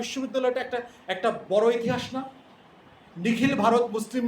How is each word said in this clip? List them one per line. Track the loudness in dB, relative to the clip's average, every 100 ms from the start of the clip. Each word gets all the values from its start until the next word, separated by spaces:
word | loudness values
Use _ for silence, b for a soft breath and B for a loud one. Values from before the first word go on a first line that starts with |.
বিশ্ববিদ্যালয়টা | -2 -6 -4 0 0 0
একটা, | -4 -6 -8 B B
একটা | -2 -2 -2 0
বড় | 4 4 2
ইতিহাস | 0 -2 -4 -8
না? | -10 -14 -20 -20 -20 -20 -20 -20 -18 -4
নিখিল | -2 2 2 4
ভারত | 4 4 2 -2
মুসলিম | -4 -2